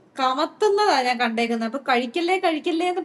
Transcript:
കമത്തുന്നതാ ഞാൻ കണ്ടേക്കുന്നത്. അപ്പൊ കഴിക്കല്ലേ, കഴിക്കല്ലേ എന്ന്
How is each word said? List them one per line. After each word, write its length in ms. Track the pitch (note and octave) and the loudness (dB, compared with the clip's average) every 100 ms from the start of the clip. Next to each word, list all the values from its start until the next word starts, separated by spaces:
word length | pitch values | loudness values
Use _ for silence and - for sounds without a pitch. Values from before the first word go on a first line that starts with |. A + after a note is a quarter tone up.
| _ - | _ -4
കമത്തുന്നതാ 840 | C4 C4 E4 - G#4 G4+ G#4 C#4 | -2 0 -4 0 2 4 4 2
ഞാൻ 180 | B3 B3 | 2 0
കണ്ടേക്കുന്നത്. 520 | A#3 A3+ A#3 A#3 A3+ | -2 0 -2 -2 -4
അപ്പൊ 200 | C4+ C#4 | -4 0
കഴിക്കല്ലേ, 460 | A#3+ B3 E4+ E4+ F#4+ | 0 0 -2 0 0
കഴിക്കല്ലേ 500 | F#4 D#4 F4 E4 F4+ | 0 0 -2 -2 -2
എന്ന് 120 | F4+ | -2